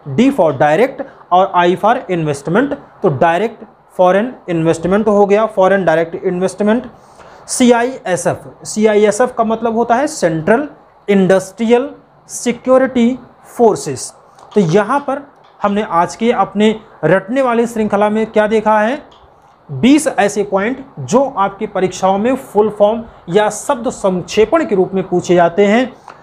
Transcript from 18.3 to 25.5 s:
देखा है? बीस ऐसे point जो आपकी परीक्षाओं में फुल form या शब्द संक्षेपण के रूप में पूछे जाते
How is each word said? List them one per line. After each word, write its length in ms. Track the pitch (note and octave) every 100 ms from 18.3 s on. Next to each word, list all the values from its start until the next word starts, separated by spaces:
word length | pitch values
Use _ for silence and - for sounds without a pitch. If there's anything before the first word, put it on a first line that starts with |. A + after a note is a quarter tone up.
| G#3+ G#3+
देखा 320 | A3 G#3+ G#3+
है? 220 | G#3+ D4 - - - _ _ _ -
बीस 380 | C3+ A#3 D4 C#4
ऐसे 340 | - G3+ G#3
point 420 | G3+ F#3+ G#3+ C4+ - -
जो 240 | B2 A#3 C#4 F#3+
आपकी 280 | G3 G3 G#3+
परीक्षाओं 520 | G#3+ F#3 - F#3 G3
में 160 | A#3 C4
फुल 320 | - G3+ G#3+
form 340 | G#3 G#3 A#3 A#3 - -
या 200 | F#3+ G#3
शब्द 380 | G#3 - C4 A#3
संक्षेपण 760 | - G3 F#3 - G#3 A3 E4
के 100 | -
रूप 200 | F#3+ F3+
में 80 | F#3+ F#3
पूछे 260 | F3+ E3+
जाते 320 | F3 E3+